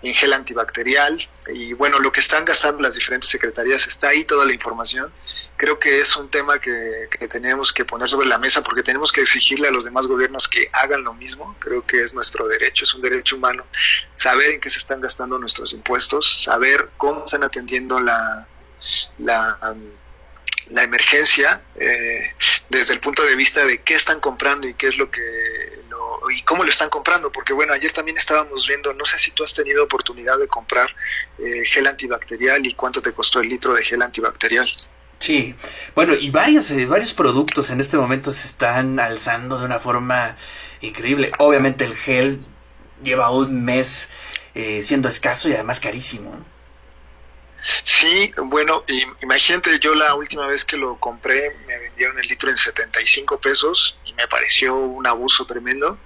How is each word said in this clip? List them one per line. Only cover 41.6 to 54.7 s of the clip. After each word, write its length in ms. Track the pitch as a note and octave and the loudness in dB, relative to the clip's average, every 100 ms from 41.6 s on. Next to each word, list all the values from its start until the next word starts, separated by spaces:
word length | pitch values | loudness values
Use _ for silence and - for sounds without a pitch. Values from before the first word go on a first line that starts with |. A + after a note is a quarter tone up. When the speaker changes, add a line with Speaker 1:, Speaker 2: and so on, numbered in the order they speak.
| C3+ B2+ B2 | 4 2 -4
Speaker 2:
el 100 | A2+ | -4
gel 500 | - B2+ C3+ C3+ - - - - - - | 0 2 2 0 -10 -20 -20 -20 -20 -10
lleva 300 | C3+ B2+ A#2+ | -2 2 4
un 340 | B2+ C3+ B2+ A#2+ | 4 2 0 0
mes, 440 | B2+ B2+ - - - - - - | 0 0 -6 -12 -16 -12 -12 -10
eh, 300 | - A2 G#2+ | -8 -4 -4
siendo 260 | G#2 C#3 C3 | 0 2 2
escaso 400 | A2+ C3 B2 E3 | 0 -2 0 0
y 40 | |
además 260 | C3+ A2 - | 0 -2 -4
carísimo, 560 | - A#2+ - A2+ G2+ - | -4 -6 -10 -12 -14 -16
¿no? 220 | - - - - - - - - - - - - - - | -20 -20 -20 -20 -20 -20 -20 -20 -20 -20 -20 -12 -4 -4
Speaker 1:
Sí, 500 | - - E3 F#3 G3+ - | 2 2 4 4 2 -2
bueno, 460 | C3+ D3 D3+ D#3+ - | 0 2 2 0 0
im-, 280 | C3 C3 - | -2 -2 -6
imagínate, 560 | C3 C3+ - F3 F3 D#3 | 0 2 4 2 2 2
yo 160 | D3+ D#3 | 4 4
la 180 | D3+ | 4
última 320 | C#3+ D3 D3+ C#3 | 2 -2 -6 -2
vez 180 | C#3 | -2
que 140 | - D3 | -2 -4
lo 220 | C3+ B2 | -4 -4
compré 580 | B2+ A#2 B2+ C3 D3 - B2+ | -8 -6 0 0 0 -6 -10
me 140 | A#2+ | -10
vendieron 400 | A#2+ - C3+ C3 | -10 -4 -2 -2
el 80 | - | -4
litro 240 | - C3+ | -2 -2
en 60 | B2+ | 0
setenta 440 | A2+ - A2+ A#2 | 0 -2 -4 -2
y 60 | - | 0
cinco 320 | - C#3 C#3+ | 0 0 -2
pesos 580 | C#3 C#3 D3 F#3 - - - | 2 2 2 2 0 -2 -16
y 80 | |
me 140 | - A#2 | -6 -2
pareció 480 | B1 - - B2+ | 0 2 2 2